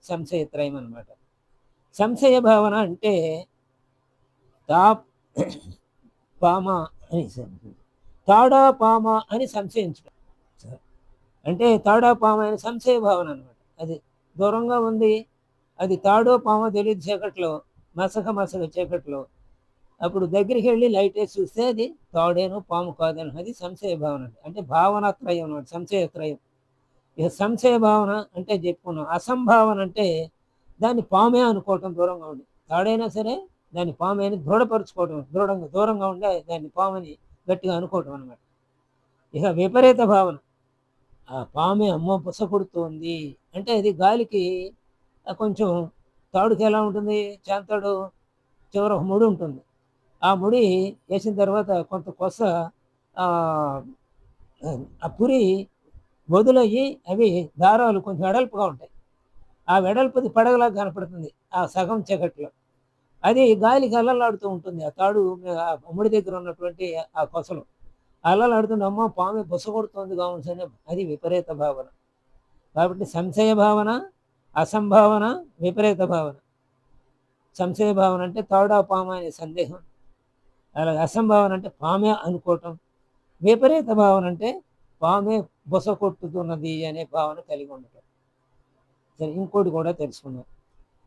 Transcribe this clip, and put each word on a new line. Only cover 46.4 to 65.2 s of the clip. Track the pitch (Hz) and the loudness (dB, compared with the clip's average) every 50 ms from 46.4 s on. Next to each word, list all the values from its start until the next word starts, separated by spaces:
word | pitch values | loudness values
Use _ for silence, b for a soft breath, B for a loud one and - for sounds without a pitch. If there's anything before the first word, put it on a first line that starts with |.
| 202 226 220 165 220 214 | 2 2 2 2 2 2
ఎలా | 214 214 214 | 2 2 0
ఉంటుంది, | 208 190 208 208 208 214 208 208 202 202 196 - | 0 -2 -4 -4 -2 -2 -2 -4 -6 -10 -12 -6
చేంతాడు | 190 196 202 196 208 214 208 196 202 202 190 190 185 _ _ _ _ _ _ _ _ _ _ _ _ - | -4 -4 -4 -4 -4 -4 -2 -2 -2 -2 -4 -6 -10 _ _ _ _ _ _ _ _ _ _ _ _ -2
చివర | 202 202 214 208 | 0 0 0 0
ఒక | 170 156 190 | 0 0 0
ముడి | 190 208 233 220 | 2 4 4 2
ఉంటుంది, | 190 165 175 151 135 131 _ _ _ _ _ _ _ _ _ _ _ - | 2 0 -4 -8 -10 -12 _ _ _ _ _ _ _ _ _ _ _ -2
ఆ | - 185 196 185 | 0 0 0 2
ముడి | 190 208 240 254 226 190 185 185 190 196 - _ _ - | 0 2 2 4 4 2 2 0 -2 -4 -6 _ _ -6
వేసిన | 185 202 202 214 202 196 | -4 -4 -4 -2 0 0
తర్వాత | 202 196 196 214 202 202 190 175 160 - | 0 0 0 -2 -2 0 -2 -2 -2 -4
కొంత | 185 185 156 190 - - | -8 -10 -10 -10 -10 -6
కొస, | 180 190 - - 226 196 170 170 165 - _ _ _ _ _ _ _ _ - | -6 -6 -4 -2 -2 0 0 -2 -4 -6 _ _ _ _ _ _ _ _ -8
ఆ, | - 185 180 170 170 165 160 156 151 151 143 139 135 - 254 262 _ _ _ _ _ _ _ _ _ - _ _ - - 165 143 120 - - - - - | -4 -2 -2 0 0 0 -2 -2 -2 -2 -4 -6 -8 -12 -16 -20 _ _ _ _ _ _ _ _ _ -20 _ _ -14 -10 -8 -8 -8 -10 -14 -16 -10 -10
ఆ | 165 - - | -8 -2 0
పురి | 226 269 262 262 214 185 190 196 196 _ _ _ _ _ - - _ _ _ _ _ 151 | 2 2 4 4 4 2 2 0 -4 _ _ _ _ _ -20 -20 _ _ _ _ _ 2
వదులయ్యి | 165 196 220 262 254 262 240 208 208 254 269 277 294 - - - | 4 4 6 6 6 6 6 4 2 0 -2 -2 -4 -10 -8 -6
అవి | 185 214 233 208 170 180 165 147 - 143 | 0 2 2 2 2 0 -4 -6 -2 4
దారాలు | 180 190 214 233 240 233 208 190 | 6 6 6 6 4 2 2 0
కొంచెం | 185 196 190 151 185 | -2 -6 -6 -4 -2
వెడల్పుగా | 190 196 247 254 226 - 196 202 175 | 0 0 0 0 -2 -2 -2 -2 -2
ఉంటాయి. | 143 123 - - - - _ _ _ _ _ _ _ - - _ _ _ - - | -4 -6 -16 -20 -20 -20 _ _ _ _ _ _ _ -20 -20 _ _ _ -2 2
ఆ | 180 196 190 | 2 2 4
వెడల్పుది | 185 214 247 269 254 - 254 262 208 | 2 2 2 2 2 0 -2 -2 0
పడగలా | - 226 226 240 247 240 240 233 | 2 2 4 4 4 4 4 2
కనపడుతుంది | 190 202 202 190 160 196 185 165 180 175 160 143 _ _ _ - - | 0 -2 -6 -6 -6 -8 -10 -10 -10 -12 -14 -14 _ _ _ -6 -4
ఆ | 180 175 147 - | -4 -4 -2 -2
సగం | 180 185 175 226 220 160 | -2 -2 -2 -2 -4 -2
చీకట్లో. | - 202 156 - 165 - - 147 - _ _ _ _ _ _ _ _ _ _ _ _ _ - - | -4 -2 -2 -2 -4 -6 -8 -14 -14 _ _ _ _ _ _ _ _ _ _ _ _ _ -4 0
అది | 190 233 262 262 233 220 | 2 4 6 6 6 6
గాలికి | 190 208 226 254 277 262 233 220 240 | 4 4 4 4 4 2 2 2 2
అల్లలాడుతూ | 226 247 254 247 240 233 214 190 208 196 | 2 2 2 2 2 0 -2 -2 -6 -8
ఉంటుంది. | 190 175 160 190 175 165 156 | -8 -8 -10 -10 -10 -8 -10
ఆ | 151 - - | -8 -4 0
తాడు, | 190 196 208 214 | 0 2 2 2